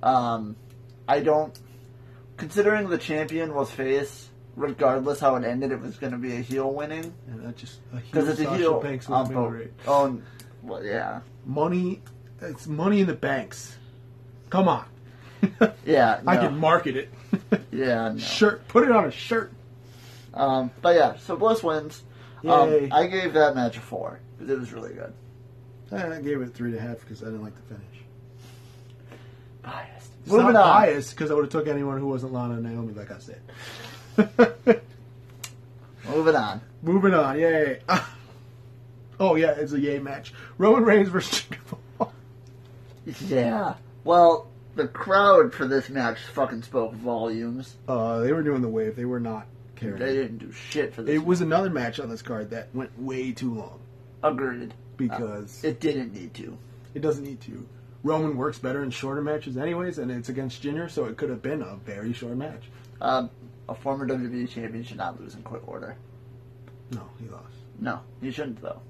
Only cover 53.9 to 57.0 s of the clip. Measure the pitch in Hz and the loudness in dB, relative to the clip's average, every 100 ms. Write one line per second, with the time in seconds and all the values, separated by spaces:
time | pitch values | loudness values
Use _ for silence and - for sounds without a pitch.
53.9 | - - - 151 254 131 120 123 - - | -20 -20 -4 -2 -2 -6 -6 -12 -16 -20
54.9 | - 127 110 113 104 104 - 156 123 160 | -4 -4 -4 -8 -10 -12 -6 -6 -2 -2
55.9 | 139 120 98 87 - - - - - - | -2 -6 -12 -16 -14 -16 -16 -20 -20 -16
56.9 | - | -6